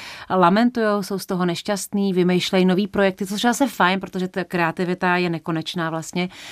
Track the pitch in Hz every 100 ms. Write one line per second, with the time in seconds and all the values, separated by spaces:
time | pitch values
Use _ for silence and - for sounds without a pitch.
0 | - - - 190 175 202 240 240 220 208
1 | 190 196 - 185 180 170 - 202 - 202
2 | 196 185 180 180 - 190 185 185 202 -
3 | 196 190 190 202 240 233 277 - 180 196
4 | 190 190 185 190 180 185 165 160 180 180
5 | 180 180 175 165 160 160 160 185 160 160
6 | 160 180 180 - -